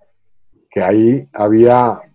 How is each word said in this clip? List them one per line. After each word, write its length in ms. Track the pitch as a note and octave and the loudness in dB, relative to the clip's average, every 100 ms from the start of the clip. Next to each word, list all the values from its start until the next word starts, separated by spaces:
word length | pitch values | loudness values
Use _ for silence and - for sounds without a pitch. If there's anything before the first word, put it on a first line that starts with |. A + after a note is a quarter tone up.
| _ _ _ _ _ _ _ | _ _ _ _ _ _ _
que 120 | G2 | -6
ahí 460 | F#2 G#2+ A2+ C#3 - | -2 0 0 -2 -8
había, 680 | - G#2 A2 A#2+ B2 A#2+ G2 - | -6 -2 2 2 2 0 -6 -16